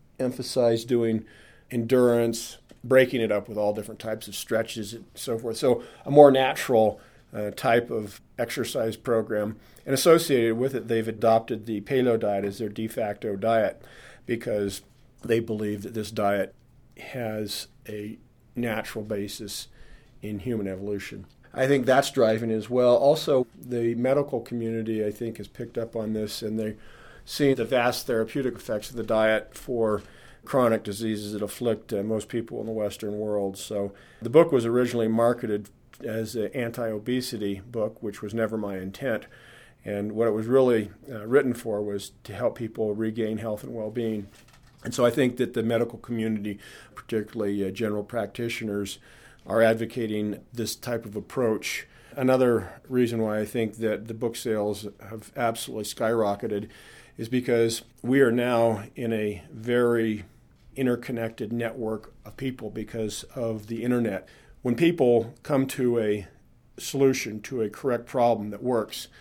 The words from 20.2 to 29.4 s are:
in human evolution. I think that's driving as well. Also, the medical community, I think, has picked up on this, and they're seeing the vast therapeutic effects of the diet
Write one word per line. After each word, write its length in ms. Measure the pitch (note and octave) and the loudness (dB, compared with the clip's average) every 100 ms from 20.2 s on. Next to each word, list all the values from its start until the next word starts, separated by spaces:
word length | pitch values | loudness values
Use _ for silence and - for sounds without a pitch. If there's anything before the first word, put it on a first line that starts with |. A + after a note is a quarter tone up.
in 160 | G#2+ G2+ | -10 -6
human 300 | G#2 A2 G2 | -4 -4 -4
evolution. 580 | F#2+ G2+ G2+ - G#2 - _ - | -6 -6 -6 -8 -14 -18 _ -10
I 140 | - C3+ | -2 2
think 200 | C#3 A#2+ | 4 6
that's 240 | C3 - | 4 4
driving 400 | C3+ A2 A2+ A2+ | 4 4 4 0
as 180 | A2 G#2+ | -2 0
well. 240 | B2 B2 | 4 6
Also, 540 | B2 C#3 D#3 - C3 B2+ - | 6 6 4 2 2 2 -8
the 380 | B2 A#2+ A#2 A#2 | -6 -2 0 0
medical 440 | B2+ C#3+ C#3+ A#2+ | 2 2 0 -4
community, 640 | - A#2+ A2+ A2+ A2 A2 | -4 -6 -4 -4 -2 -2
I 60 | G#2+ | -2
think, 280 | G#2+ A#2 A#2 | -4 -8 -8
has 100 | G2+ | -12
picked 280 | - A#2 A#2 | -12 -8 -8
up 200 | A2+ A2+ | -6 -6
on 160 | A2 | -4
this, 300 | A2 G#2+ - | -4 -4 -6
and 140 | G#2+ A2 | -6 -4
they're 200 | A2 G#2+ - - - - | -4 -8 -16 -20 -20 -20
seeing 320 | - - C#3+ B2+ | -10 2 2 2
the 80 | |
vast 420 | A2 B2+ B2 - - | 2 2 2 0 -2
therapeutic 480 | A2+ A2 C#3+ B2+ | -2 0 -2 -4
effects 360 | - - G#2+ - | -6 -6 -6 -6
of 60 | A#2+ | -8
the 60 | |
diet 540 | G#2+ A2 A2 A2 | 0 2 4 2